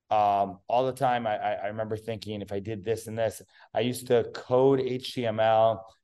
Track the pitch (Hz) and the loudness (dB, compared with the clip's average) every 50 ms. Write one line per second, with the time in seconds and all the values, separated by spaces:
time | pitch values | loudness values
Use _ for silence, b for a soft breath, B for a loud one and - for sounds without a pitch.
0 | _ - 110 107 104 101 101 101 101 98 98 95 _ - 113 123 131 131 123 - | _ 0 2 2 4 4 4 2 0 0 -4 -8 _ -2 0 2 2 0 0 0
1 | 139 127 123 120 120 110 107 98 98 104 104 90 95 101 107 110 110 107 110 104 | 0 0 2 0 0 -2 -2 -2 -2 -2 -2 -2 -4 -6 -4 -4 -4 -4 -6 -6
2 | - - 113 104 - 101 107 104 104 101 101 101 98 107 113 104 87 113 113 107 | -6 -8 -8 -8 -8 -8 -8 -8 -8 -6 -6 -6 -6 -6 -8 -6 -4 -2 -4 -4
3 | - 110 107 113 113 107 - - - - b b b b b 107 117 123 123 123 | -4 -6 -4 -2 -2 -2 -4 -6 -12 -20 b b b b b -2 -2 -2 -2 -4
4 | 127 123 123 120 104 - - - - - 127 127 131 135 139 131 127 123 123 127 | 0 2 4 4 4 2 -4 -12 -4 0 2 4 6 6 4 4 2 -2 -4 -6
5 | 131 - - 131 120 113 110 110 110 113 110 110 113 113 113 113 - B B B | -6 -8 -6 -4 -4 -2 0 2 2 4 6 6 6 4 2 0 -4 B B B